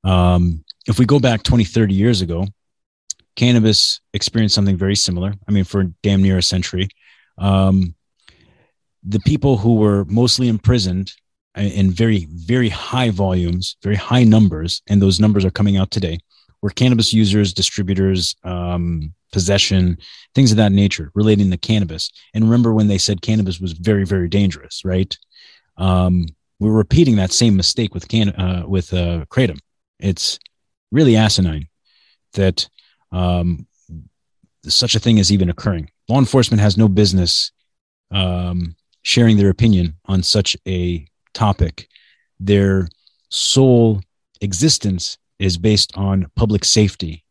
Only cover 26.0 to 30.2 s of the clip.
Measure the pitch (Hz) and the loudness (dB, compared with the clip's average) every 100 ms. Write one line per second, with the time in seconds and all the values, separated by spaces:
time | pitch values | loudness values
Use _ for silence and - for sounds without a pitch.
26 | 90 90 80 - _ _ 104 107 104 139 | 2 0 -2 -10 _ _ 0 0 2 2
27 | 156 107 92 - 117 98 - - 110 90 | 4 2 0 0 2 2 0 -2 -6 -6
28 | - 113 104 87 92 90 78 95 - 90 | -4 -2 -2 -2 -4 -4 -4 -4 -2 -4
29 | 87 85 71 - 120 71 _ _ _ _ | -4 -4 -4 -2 -2 -4 _ _ _ _
30 | 98 90 | -6 -4